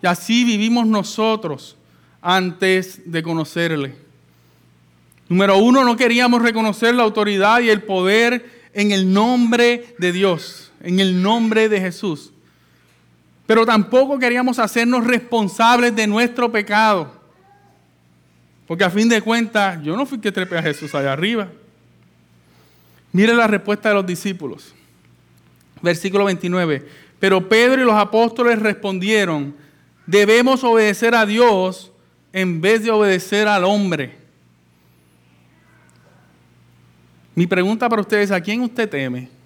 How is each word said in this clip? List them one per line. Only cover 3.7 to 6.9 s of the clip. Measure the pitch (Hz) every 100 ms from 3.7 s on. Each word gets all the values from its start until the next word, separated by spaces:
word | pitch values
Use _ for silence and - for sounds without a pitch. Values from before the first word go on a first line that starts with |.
| 156 135 123 _ _ _ _ _ _ _ _ _ _ _ _ _
Número | 175 196 196
uno, | 226 262
no | 247 233
queríamos | 247 233 247 240
reconocer | 233 220 220 196 233